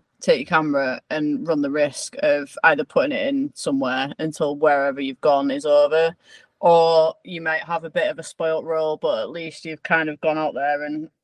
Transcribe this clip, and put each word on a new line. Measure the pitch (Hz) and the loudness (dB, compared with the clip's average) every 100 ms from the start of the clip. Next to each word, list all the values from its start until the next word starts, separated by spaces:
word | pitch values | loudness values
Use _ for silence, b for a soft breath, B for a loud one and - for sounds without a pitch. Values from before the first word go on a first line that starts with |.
| _ _ | _ _
take | - 151 | 0 0
your | - | 2
camera | 165 156 139 135 120 - | 0 2 0 0 -2 -6
and | 156 151 143 160 | -4 -2 -2 -2
run | 156 | -2
the | 139 | 0
risk | 147 147 - - - | 0 0 -2 -12 -2
of | 151 143 143 - | 0 0 -2 0
either | 160 147 | 2 2
putting | 147 165 139 | 0 0 0
it | 120 117 | 0 -2
in | 139 143 | -2 -4
somewhere | - 156 139 127 131 139 - | -6 -4 -2 -2 -2 -4 -6
until | 160 - 147 143 | -6 -2 -4 2
wherever | 151 143 139 135 | 2 4 2 -2
you've | 135 127 | -6 -2
gone | 156 139 139 | 2 2 2
is | 139 147 | -2 2
over, | 147 147 160 165 165 b b b _ | 4 4 4 2 -2 b b b _
or | 175 170 165 165 160 - | 4 6 6 4 4 0
you | 185 170 | -10 -8
might | 160 156 | -4 -4
have | 156 170 | -4 -6
a | 160 | -4
bit | 170 151 | -2 -2
of | 147 | -4
a | |
spoilt | - - 165 160 147 | -10 -4 -2 -2 -2
role, | 160 156 151 | -2 -2 -2
but | 160 117 | -2 -2
at | 107 | -4
least | 170 160 - 165 | -8 -12 -12 -14
you've | 156 | -12
kind | - 165 156 | -2 -2 -2
of | 147 | -2
gone | 160 156 | -2 0
out | 156 151 | -2 -2
there | 143 147 | -2 -2
and | 147 151 160 _ | -4 -8 -10 _